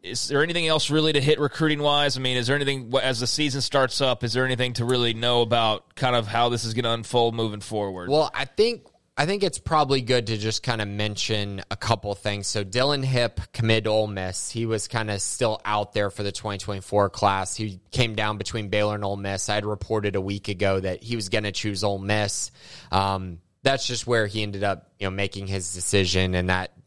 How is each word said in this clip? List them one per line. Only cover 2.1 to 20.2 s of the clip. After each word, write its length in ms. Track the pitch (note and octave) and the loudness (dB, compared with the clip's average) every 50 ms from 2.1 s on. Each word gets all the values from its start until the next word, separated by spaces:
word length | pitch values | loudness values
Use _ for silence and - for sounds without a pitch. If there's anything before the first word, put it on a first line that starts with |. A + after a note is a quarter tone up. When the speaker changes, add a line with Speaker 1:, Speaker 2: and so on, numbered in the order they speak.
| C3 | 0
Speaker 1:
I 40 | C3 | 0
mean, 160 | C3 B2+ B2+ | 0 0 0
is 100 | B2+ A#2+ | 0 2
there 80 | A#2 C#3 | 2 2
anything, 380 | C#3+ C#3+ C3+ C#3 C3+ B2 A2+ | 2 2 0 -2 -2 -4 0
wh-, 100 | A#2+ C3+ | 0 2
as 160 | A#2+ C3 C3 A2 | 2 2 0 0
the 80 | B2+ | -2
season 340 | A#2+ - - D3+ D3 B2+ C#3 | -2 0 0 0 0 0 -2
starts 400 | B2 - - C#3 C3 B2 - - | -4 2 4 4 4 4 2 0
up, 220 | C#3+ C3 B2 - | 2 2 0 0
is 120 | - A#2+ A2 | -2 -2 0
there 100 | B2+ B2+ | 0 0
anything 300 | C3 B2+ A#2 B2+ B2 A#2+ | 0 0 0 0 -2 0
to 100 | - A#2 | -2 0
really 300 | A#2+ B2+ B2 A#2+ A#2 A2+ | 0 2 2 2 2 0
know 280 | A2+ A#2 B2 B2 A#2+ | 0 0 2 4 4
about 540 | A#2 A2 A#2+ A#2 A2+ A2 G#2+ - - _ _ | 4 4 4 4 4 2 0 0 -4 _ _
kind 180 | - C#3 B2+ B2 | -2 0 2 2
of 140 | A#2+ A#2 G2+ | 2 0 0
how 200 | G#2 A#2+ A#2+ A#2+ | 2 2 2 2
this 160 | A#2+ A2+ A#2 | 2 0 -4
is 80 | A2+ | -4
gonna 200 | A2 A#2+ B2 A#2 | -4 -2 0 0
unfold 420 | A#2 A#2 A2 - - B2 A#2 A#2 A2+ | -2 -2 -4 0 2 4 4 4 2
moving 260 | A2+ A2+ A2 G#2 G#2+ | 0 -2 -2 -4 -6
forward? 480 | G2+ - A2 G#2 G#2 G2 F#2 F2+ F2 F#2 | -10 -6 -4 -4 -4 -4 -6 -6 -2 2
Speaker 2:
Well, 220 | C#3 D#3 D#3 - | 2 2 2 2
I 120 | - - C#3 | -2 -6 -6
think, 420 | C3+ _ - G#3+ A#3 A#3+ D#3+ - - _ _ _ _ _ | -6 _ 2 2 2 2 -4 -12 -20 _ _ _ _ _
I 100 | - C#3+ | -2 0
think 160 | D#3+ G3+ G#3 | 0 0 0
it's 160 | G3 F3+ - - | 0 -2 -2 -4
probably 420 | - - E3 D#3 D3 C3+ C#3 C3+ | -4 0 2 2 4 4 2 0
good 280 | B2 A2+ B2+ B2 A#2 G#2 | 2 2 2 2 2 0
to 100 | A2+ G#2+ | -4 -2
just 240 | G#2 A2 A2 - | -2 -2 -2 -2
kinda 240 | - B2+ A#2+ G#2+ G#2+ | -2 -2 -2 -2 -2
mention 760 | G2+ G2+ G#2 G#2 G#2+ G#2 - - - A2 G#2 G2+ G2+ G2 G2 - _ | -4 -2 -2 -2 -4 -2 -4 -2 -2 0 -2 -2 -4 -6 -10 -8 _
a 40 | G2+ | -10
couple 380 | - - - A#2 G2+ - G#2 G2+ | -6 0 0 0 0 0 -6 -6
things. 320 | - - G#2+ G2+ G#2 G2 | -4 -2 -4 -4 -2 -4
So 180 | - - G#2+ G2+ | -4 -4 -4 -4
Dylan 400 | F#2+ F#2+ A#2+ B2+ C#3+ D3 C#3 C3+ | -2 0 2 2 2 2 0 0
Hipp 480 | C3+ C3 B2 A#2+ A2+ - - - - | 0 2 2 0 0 -2 -6 -10 -8
committed 320 | - - A2+ A2 A2+ A2 G#2 | -4 -2 2 4 4 4 4
to 60 | A2 | 2
Ole 160 | G#2+ A2 A2 | 2 2 2
Miss. 440 | G#2 G2+ F#2+ F#2 F#2 F#2 - - - | 0 -2 -4 -4 -4 -4 -6 -8 -6
He 140 | - A#2 A#2 | -4 -4 -2
was 200 | A2+ A2+ G#2+ - | 0 -2 -2 -2
kinda 320 | - - A#2 A2 G#2+ G#2 G2 | -4 -4 -4 -2 -2 -2 -4
still 420 | - - - - B2+ A2+ G#2+ - - | -4 -4 -2 0 0 0 0 -2 -2
out 280 | G#2 G#2+ G#2 G#2 - | 0 0 0 0 0
there 180 | _ A2 G#2 G2+ | _ 0 0 0
for 120 | - - | -2 -4
the 100 | G#2 G2+ | -6 -4
twenty 260 | G2 - - G#2+ G2+ F#2+ | -6 -4 -6 -6 -6 -6
twenty-four 520 | - - G2+ F#2+ F#2+ - - G#2 G2+ G2 | -6 -8 -8 -8 -6 0 4 4 4 4
class. 460 | - - - G2+ G2 F#2+ F#2+ - - | 2 2 2 2 2 2 -2 -4 -6
He 240 | - A2 G#2+ F#2+ F2+ _ _ | -6 -6 -6 -8 -12 _ _
came 240 | - C3 B2 A#2 A2 | 0 0 0 0 2
down 240 | G#2 G#2+ G#2+ G#2+ G#2 | -2 -2 -2 -2 -4
between 300 | G2 - - A2+ G#2+ G2 | -6 -6 -6 -6 -4 -2
Baylor 260 | F#2+ G#2 G#2 G#2 G#2 | 0 2 2 2 0
and 100 | G2+ G#2 | -2 -2
Ole 120 | G2 G2+ | -4 -4
Miss. 320 | G2+ G2 G2 G2 F#2+ - - | -4 -4 -4 -4 -4 -2 -2
I 60 | G#2 | -2
had 120 | G#2+ G2+ | -2 0
reported 480 | G#2 G#2 G2+ - - A2 G#2+ G2+ G#2 F#2+ | -2 -4 -4 -4 -2 -2 0 0 0 -2
a 60 | G2 | -2